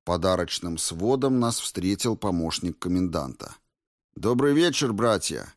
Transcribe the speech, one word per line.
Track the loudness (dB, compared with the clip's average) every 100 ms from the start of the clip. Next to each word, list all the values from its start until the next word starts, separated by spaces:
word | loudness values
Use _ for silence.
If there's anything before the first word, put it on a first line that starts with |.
| -2
Подарочным | 0 2 2 0 -4 -6 -4
сводом | -4 -2 0 2 2 2
нас | 2 -2
встретил | -4 -2 -2 0 -2 -2
помощник | 0 0 -2 -4 -6 -4
коменданта. | -2 0 0 -2 -4 -8 -16 -18 _ _ _ _ _ -4
«Добрый | 0 2 4
вечер, | 4 4 2 0
братья!» | 2 2 2 0 -6 -10